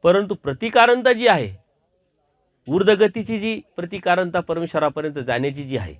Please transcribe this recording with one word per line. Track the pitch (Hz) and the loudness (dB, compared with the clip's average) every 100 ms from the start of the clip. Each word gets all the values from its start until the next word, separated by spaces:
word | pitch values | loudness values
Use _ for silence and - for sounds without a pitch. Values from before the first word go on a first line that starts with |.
परंतु | 170 190 202 | 2 2 0
प्रतिकारणता | 202 143 135 226 247 240 247 254 | -6 -6 -6 0 4 4 4 2
जी | 226 240 | 2 2
आहे, | 175 104 98 _ _ _ _ _ _ _ _ _ _ - | 2 -2 -10 _ _ _ _ _ _ _ _ _ _ -4
ऊर्ध्वगतीची | 190 196 202 214 226 220 220 | 2 4 4 2 0 -6 -6
जी | 220 220 - - | -4 -6 -10 -12
प्रतिकारणता | 175 196 180 180 180 175 | -10 -4 0 0 0 -4
परमेश्वरापर्यंत | 170 165 165 156 151 156 151 147 | -4 -4 -4 -2 -2 -2 -6 -6
जाण्याची | 123 120 139 139 | -4 -2 -4 -6
जी | 135 127 | -6 -6
आहे | 90 | -6